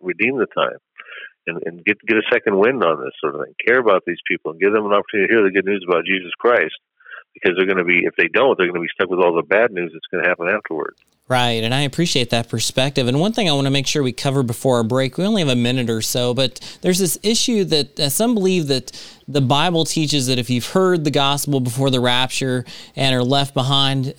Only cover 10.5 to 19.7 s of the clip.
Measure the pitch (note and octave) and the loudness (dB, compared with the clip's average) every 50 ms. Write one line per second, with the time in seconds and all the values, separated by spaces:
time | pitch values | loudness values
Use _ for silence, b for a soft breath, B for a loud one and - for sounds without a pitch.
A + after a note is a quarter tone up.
10.5 | G#2 G#2 - - E2 D2+ - - - _ _ _ _ _ _ - B2+ B2 B2 A#2+ | -4 -4 -4 -6 -8 -6 -6 -8 -10 _ _ _ _ _ _ -2 0 2 2 2
11.5 | A#2 A2+ A2 A2+ B2+ C3+ D3 C3+ - - C3+ C3 - C#3 A#2+ - - A#2 A#2 - | 0 0 -2 0 0 0 -2 -2 -2 -2 -2 0 0 0 0 0 0 -2 -2 -2
12.5 | - A2+ - - - C3 B2+ C#3+ C3+ C#3+ B2+ A#2+ B2+ D3 E3+ G#3+ A3+ - G#3+ E3 | -4 -4 -4 -2 0 0 -2 0 0 0 0 2 2 2 0 0 0 0 0 0
13.5 | C#3+ C#3 C#3 C3+ C3+ C#3+ C3 - - D3+ C#3 B2+ A2+ - - C#3+ C3 C#3 C3 A2+ | 0 0 0 0 0 0 0 0 -2 0 0 -2 -2 -2 -4 0 0 0 0 0
14.5 | A#2 - - C3+ B2 A#2 A2+ G#2+ B2 C3 C3+ C3 C3 - F3+ G3+ A3+ G3+ E3 C#3 | -2 -2 0 2 2 2 2 2 0 0 0 -2 -2 -2 -2 0 0 0 2 2
15.5 | B2+ B2 A#2+ A#2+ B2+ C3 A#2+ A#2 A2+ A2 G#2+ - - B2+ B2 B2 B2 C3 C3+ B2 | 2 2 2 0 0 0 0 -2 -2 -2 -2 -2 -2 0 0 0 0 0 0 -2
16.5 | - - B B B B - F3 F3+ F3 G3 E3 - - - G#3 A#3 - - - | -2 -8 B B B B -2 0 0 2 0 -2 -2 -2 -2 0 0 0 0 2
17.5 | A#3+ G#3 F#3+ D3+ D#3+ D3+ C#3 - - - D3+ C#3 C3+ - A3 B3 A#3+ G#3+ F#3 F#3 | 2 2 2 2 0 0 -2 -2 -4 -4 -2 -2 0 0 2 2 2 2 2 2
18.5 | F#3 F3+ D#3 C#3 C#3 B2+ - - B B B B B B B - C3+ C#3+ C3+ A#2+ | 2 2 0 0 -2 -2 -2 -6 B B B B B B B -4 0 0 2 4
19.5 | C#3+ C#3+ D#3 F#3 | 4 2 2 2